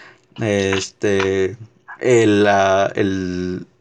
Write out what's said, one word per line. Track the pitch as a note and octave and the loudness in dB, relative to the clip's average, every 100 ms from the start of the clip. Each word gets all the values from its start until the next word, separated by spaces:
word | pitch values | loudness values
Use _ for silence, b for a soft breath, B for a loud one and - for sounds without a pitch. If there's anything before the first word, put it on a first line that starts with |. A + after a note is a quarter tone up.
| B B _ - | B B _ -6
este, | A2+ G2+ G2 F#2+ - - G#2+ G2 F#2+ F#2+ F#2 G#2+ A2 _ - - | -2 0 0 -2 -6 -6 -2 0 0 -2 -4 -6 -18 _ -20 -6
el, | B2 A#2 A2 G2+ G#2 | 2 4 4 4 4
la, | G2+ G2 F#2+ G2 - | 4 2 2 0 -2
el, | G2+ F#2+ F#2 F2+ F2+ F2+ - _ | -2 -2 -4 -6 -6 -8 -12 _